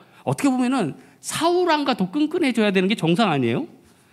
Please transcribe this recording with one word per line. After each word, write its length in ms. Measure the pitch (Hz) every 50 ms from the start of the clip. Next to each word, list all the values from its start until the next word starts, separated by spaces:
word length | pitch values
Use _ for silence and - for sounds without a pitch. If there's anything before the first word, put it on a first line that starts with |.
| - _ - - -
어떻게 240 | 110 139 - - 277
보면은 460 | 254 247 254 240 277 254 180 131 - - - - - _
사울왕과 760 | - - - - 311 349 349 359 359 349 311 294 285 285 233
더 160 | - 185 180
끈끈해져야 640 | - 294 311 294 339 359 320 262 233 233 214 208
되는 160 | 190 196 185 196
게 60 | 220
정상 340 | - 160 160 175 196 233 180
아니에요? 360 | 147 139 123 113 120 185 320 - - - _ _ _ _ _ _